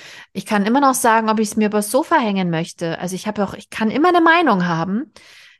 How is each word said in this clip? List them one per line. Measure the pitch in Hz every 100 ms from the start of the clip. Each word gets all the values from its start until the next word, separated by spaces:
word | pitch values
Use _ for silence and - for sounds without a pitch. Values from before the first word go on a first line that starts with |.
| - - -
ich | 190 -
kann | 214 202
immer | 254
noch | 285
sagen, | 254 247 220 220
ob | 220
ich's | 214
mir | 214 214
übers | 208 208
Sofa | 262 320 320
hängen | 226 196 180
möchte. | 165 170 - 170 165
Also | 175
ich | 180 214
hab | 214
auch, | 190
ich | - -
kann | - 220
immer | 240 349
eine | 349
Meinung | 330 330 320 196 175
haben, | 160 170 202 302 - - - -